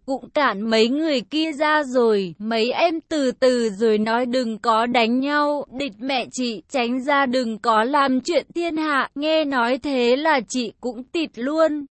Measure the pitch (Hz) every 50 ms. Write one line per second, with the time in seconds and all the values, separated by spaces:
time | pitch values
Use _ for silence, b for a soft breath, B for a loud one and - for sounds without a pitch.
0 | - - 269 254 - - - 302 285 254 214 196 208 226 220 220 220 233 262 294
1 | 320 330 294 254 196 - - 311 320 320 311 262 302 302 302 302 294 262 247 262
2 | 240 226 214 202 196 180 160 - 208 220 226 226 220 220 - - 320 349 339 330
3 | - _ 330 311 277 254 247 - - 254 254 247 233 226 196 190 233 226 214 214
4 | 214 220 226 233 254 247 240 262 254 226 226 208 - 240 220 220 226 240 240 254
5 | 233 220 240 254 262 285 294 294 294 294 294 294 - - - 254 285 277 196 208
6 | 240 269 277 254 214 143 - - 254 240 226 190 - _ - 269 240 233 247 262
7 | 247 285 294 277 277 254 240 262 254 226 220 202 - 240 220 214 220 247 285 294
8 | 277 277 262 262 247 - 349 285 - - - 339 339 339 311 311 311 311 294 269
9 | 247 - - 277 285 311 320 320 311 285 277 254 233 233 254 254 - 294 277 254
10 | 240 233 247 269 302 320 311 269 220 - - 254 247 208 - _ - 208 202 220
11 | 254 - - 339 320 277 - - 233 269 302 320 320 320 302 302 285 277